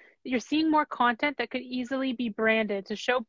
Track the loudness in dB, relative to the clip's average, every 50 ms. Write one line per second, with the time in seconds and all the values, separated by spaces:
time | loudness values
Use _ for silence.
0 | -20 -20 _ _ _ -4 -2 -2 -2 0 0 2 2 4 4 4 2 2 0 2
1 | 2 2 2 2 -2 -2 -2 -2 -6 -4 -4 -8 -6 -6 -6 -6 -4 -4 -4 -2
2 | -2 -2 -2 -2 -4 -4 -2 0 2 2 4 2 2 0 -2 -4 -4 -6 -8 -4
3 | 0 0 0 0 0